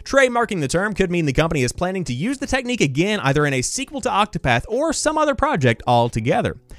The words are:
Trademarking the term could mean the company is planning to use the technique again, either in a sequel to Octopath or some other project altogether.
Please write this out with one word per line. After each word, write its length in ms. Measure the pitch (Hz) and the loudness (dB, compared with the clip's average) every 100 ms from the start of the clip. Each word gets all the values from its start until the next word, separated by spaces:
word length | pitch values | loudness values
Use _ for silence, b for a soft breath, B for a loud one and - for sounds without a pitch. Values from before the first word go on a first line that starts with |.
Trademarking 560 | - 269 254 240 233 190 | 0 4 4 2 -2 -2
the 80 | 135 | -2
term 240 | 165 208 | 0 -2
could 180 | 185 185 | 0 0
mean 140 | 175 | 2
the 80 | 151 | 0
company 300 | 135 160 160 | 2 2 2
is 100 | 123 | -2
planning 320 | - 180 190 | -2 -4 -4
to 80 | 160 | -4
use 260 | 123 202 285 | -4 -4 -4
the 80 | 269 | -2
technique 360 | 262 240 247 | -2 -2 0
again, 380 | 151 131 190 214 | 0 2 0 0
either 260 | 131 139 147 | 0 2 2
in 80 | |
a 80 | 135 | 0
sequel 400 | 117 - 269 277 | -2 -6 -6 -6
to 80 | - | -2
Octopath 540 | 190 208 170 139 117 - | 0 0 -2 0 0 0
or 240 | 233 320 | -2 0
some 240 | - 302 311 | 0 0 0
other 200 | 302 269 | 0 2
project 460 | 285 240 127 117 - | 0 2 2 2 2
altogether. 720 | 120 117 120 113 190 123 - - | 2 2 -2 -2 0 -2 -6 -14